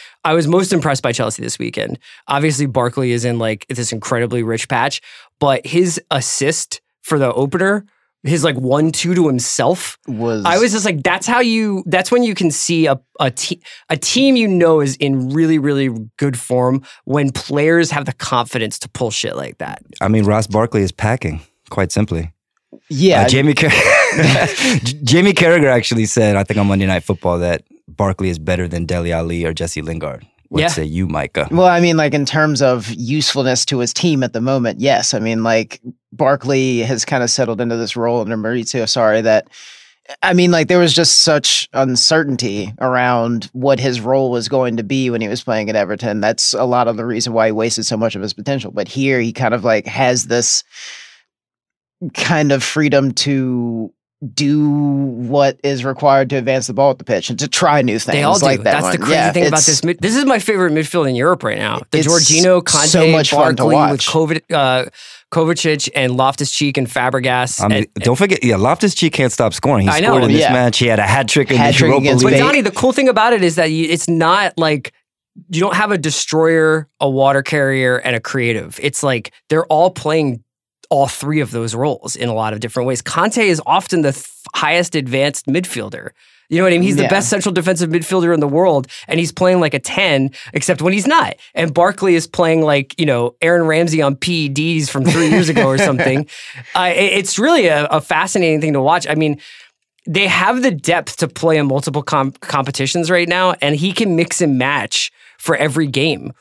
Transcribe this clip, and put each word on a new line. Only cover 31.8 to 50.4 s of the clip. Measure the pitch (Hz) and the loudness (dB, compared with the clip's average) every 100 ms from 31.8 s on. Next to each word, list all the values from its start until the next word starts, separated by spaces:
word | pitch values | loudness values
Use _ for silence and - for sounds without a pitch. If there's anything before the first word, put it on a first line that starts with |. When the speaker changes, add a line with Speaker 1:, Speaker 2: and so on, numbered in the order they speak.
Speaker 2:
mean, | 175 160 | 2 2
like, | 151 | 0
in | 147 135 | -2 -2
terms | 156 151 135 | 0 0 2
of | 127 123 104 | 0 0 -4
usefulness | 113 120 151 - 139 131 123 - | -10 -6 -4 -2 -2 -2 -2 -2
to | 131 | -2
his | 120 | -4
team | - 170 143 | -2 0 0
at | 123 | -2
the | 117 | -2
moment, | 123 135 117 - | -2 0 -2 0
yes. | 135 127 - | 0 2 0
I | 117 | -2
mean, | 110 113 | -2 -2
like, | 113 113 110 - 123 - _ | 0 0 -2 -10 -18 -20 _
Barkley | 117 135 143 127 135 131 120 | -2 0 0 0 0 0 0
has | 113 120 | -2 -4
kinda | - 135 120 | -2 -2 0
settled | - 120 107 | 0 -2 -2
into | 120 117 | -4 -4
this | 113 120 | -4 -4
role | 117 120 | -2 -2
under | 107 113 | -4 -4
Maurizio | 107 120 113 127 | -4 -4 -4 -4
Sarri | 113 131 110 110 | -2 2 2 4
that, | 110 107 - - - - - _ - - | 4 2 0 -12 -20 -20 -20 _ -20 -4
I | 190 | 0
mean, | 180 180 | 4 4
like, | 165 156 | 4 4
there | 180 | 4
was | 170 | 4
just | 170 160 - | 4 2 2
such | - 147 - - - | 4 2 2 -2 -2
uncertainty | 127 135 123 - 160 143 127 117 101 98 117 | -2 0 0 2 2 0 -2 -4 -4 -8 -4
around | 127 127 123 120 117 117 - | -2 0 2 0 0 -4 -6
what | 127 139 131 | -4 0 2
his | 127 123 | 0 -2
role | 113 135 131 | -2 0 0
was | 120 110 | -2 -2
going | 135 123 113 | -2 0 -4
to | |
be | 104 135 127 | -4 -2 -2
when | 117 | -2
he | 107 | -4
was | 117 | -6
playing | - 110 107 | -4 -4 0
at | 110 | -2
Everton. | 95 104 113 104 | -2 -2 -4 0
That's | 107 117 - | 0 0 -2
a | 104 | 0
lot | 127 123 117 | 0 2 0
of | 110 | -2
the | 117 | -4
reason | 117 120 | -4 -2
why | 113 113 | 0 2
he | |
wasted | 107 113 113 107 | 0 -2 -2 -4
so | 110 | -2
much | 113 101 | -2 -4
of | |
his | 101 | -8
potential. | - 139 135 104 | -8 -6 -6 -6
But | 104 95 | -8 -6
here | 135 135 127 | -4 0 0
he | 117 | -2
kind | 113 120 | -2 -2
of, | 117 | 0
like, | 113 110 - | 2 0 0
has | - 127 123 120 | -2 0 0 -2
this | 120 | -2